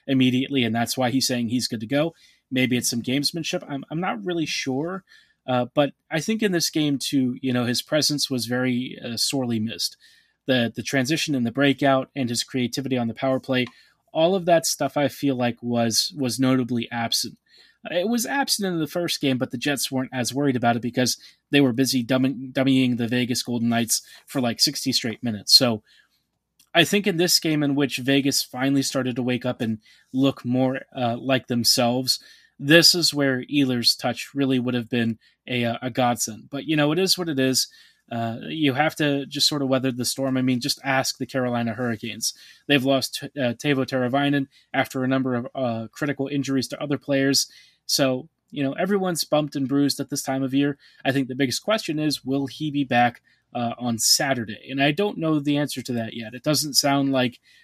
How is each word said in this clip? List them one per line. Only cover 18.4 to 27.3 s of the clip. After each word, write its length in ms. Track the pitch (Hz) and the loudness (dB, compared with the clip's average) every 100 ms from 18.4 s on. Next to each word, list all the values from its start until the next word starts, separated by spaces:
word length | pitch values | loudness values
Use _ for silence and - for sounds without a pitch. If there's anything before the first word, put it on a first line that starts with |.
| 269 - 196 | -2 -2 -2
in 120 | 170 | -2
the 80 | 151 | -2
first 340 | 180 170 - | -2 -2 0
game, 180 | 143 127 | 0 0
but 140 | 127 | -2
the 40 | 123 | -4
Jets 340 | 143 139 - | -2 -2 -2
weren't 200 | 131 131 | -4 -4
as 220 | 131 120 | -4 -4
worried 220 | 123 143 123 | 0 0 2
about 200 | 117 117 | 2 2
it 60 | |
because 340 | 123 123 123 - - _ _ | 0 0 0 -2 -8 _ _
they 120 | 143 | 4
were 100 | 139 | 6
busy 300 | 117 131 131 | 4 2 2
dummy-, 480 | 117 127 131 123 131 | 2 2 2 -2 -6
dummying 460 | 131 131 131 127 117 | 0 2 4 4 0
the 100 | 117 | 0
Vegas 340 | 123 120 120 | 0 0 -2
Golden 280 | - 120 117 | -4 -2 0
Knights 320 | 117 117 - - - - | 0 0 -2 -4 -16 -8
for, 140 | 139 | -2
like, 200 | 120 113 | -2 0
sixty 320 | - 139 - | 0 0 -2
straight 300 | 120 123 107 | -2 -2 -4
minutes. 320 | 120 107 - | -4 -4 4
So 280 | - 123 110 - _ _ _ _ _ _ _ _ | 6 6 2 -4 _ _ _ _ _ _ _ _
I 100 | 170 | 2
think 220 | 165 202 202 | 4 2 0
in 100 | 165 | 0
this 240 | 175 | 2